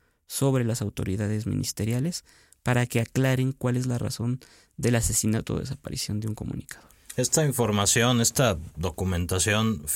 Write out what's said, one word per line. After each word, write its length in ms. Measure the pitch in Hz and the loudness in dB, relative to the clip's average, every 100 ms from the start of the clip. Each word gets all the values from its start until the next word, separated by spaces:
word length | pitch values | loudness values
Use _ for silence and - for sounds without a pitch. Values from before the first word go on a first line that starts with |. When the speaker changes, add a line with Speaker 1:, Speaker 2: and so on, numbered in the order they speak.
| _ _ _ | _ _ _
Speaker 1:
sobre 380 | - 139 131 | 0 2 2
las 180 | 117 113 | 0 0
autoridades 640 | 101 - 101 95 104 107 107 | -4 -4 -4 -2 -2 -2 -2
ministeriales 800 | 101 98 - 107 123 151 - - - _ _ | -2 -2 -2 -2 0 -2 -6 -12 -20 _ _
para 220 | - 123 120 | 0 0 2
que 140 | 117 | 0
aclaren 520 | 117 - 131 131 131 | 0 0 2 2 0
cuál 240 | 135 123 127 | -2 -2 0
es 100 | 127 | -2
la 100 | 120 | -2
razón 440 | 107 - 117 127 - - _ - | -4 -4 -4 -4 -8 -20 _ -2
del 200 | 117 120 | 0 2
asesinato 580 | - 107 110 107 - | 2 2 2 0 -2
o 60 | - | -4
desaparición 600 | 127 139 - - - 104 | -4 -10 -10 -8 -4 -4
de 80 | 110 | -4
un 60 | |
comunicador. 560 | 107 - - - - - - - - | -6 -6 -8 -10 -18 -20 -20 -8 -4
Speaker 2:
Esta 300 | 127 - 151 | 0 2 2
información, 760 | 120 110 104 101 120 120 120 | 2 2 4 4 4 4 4
esta 380 | 113 - 123 80 80 - | 2 4 2 2 -6 -6
documentación, 1080 | 87 - 92 87 87 92 107 104 110 98 76 | -4 -2 -2 0 0 0 2 2 2 0 -4